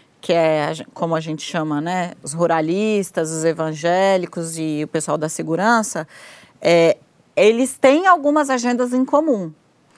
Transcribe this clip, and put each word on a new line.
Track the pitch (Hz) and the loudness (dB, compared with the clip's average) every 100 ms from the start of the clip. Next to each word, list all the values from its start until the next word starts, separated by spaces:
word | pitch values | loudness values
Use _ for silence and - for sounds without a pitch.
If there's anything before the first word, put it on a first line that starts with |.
| _ _ | _ _
que | - | -2
é | 170 160 156 | 2 2 2
a | 147 | -2
gen-, | 156 - | -6 -12
como | - 170 | -8 -4
a | 165 | -4
gente | 160 156 | -4 -10
chama, | - 175 156 147 | -6 -6 -4 -4
né, | 165 185 175 - | -4 -4 -4 -8
os | 156 | -12
ruralistas, | 160 170 165 156 185 220 208 185 - 160 | -2 0 0 0 -2 0 -2 -2 -4 -4
os | 160 | -2
evangélicos | 165 160 156 156 170 180 196 190 175 180 165 160 | -2 -2 -4 -4 -2 2 2 2 -2 -8 -10 -6
e | 160 151 | -4 -4
o | 151 | -4
pessoal | 160 156 151 | -6 -4 -4
da | 156 | -4
segurança, | - 160 160 208 233 214 170 156 - - - - _ | -6 -4 0 2 2 0 -8 -10 -16 -20 -20 -20 _
é, | - 170 165 - _ _ _ - | 2 4 4 2 _ _ _ 2
eles | 202 233 254 - | 4 4 0 4
têm | 262 294 381 | 4 4 4
algumas | 339 285 302 285 | 4 4 0 0
agendas | 254 240 247 247 | -2 -2 -2 0
em | 247 | 0
comum, | 262 294 320 220 165 - _ _ _ | 2 2 2 0 -2 -12 _ _ _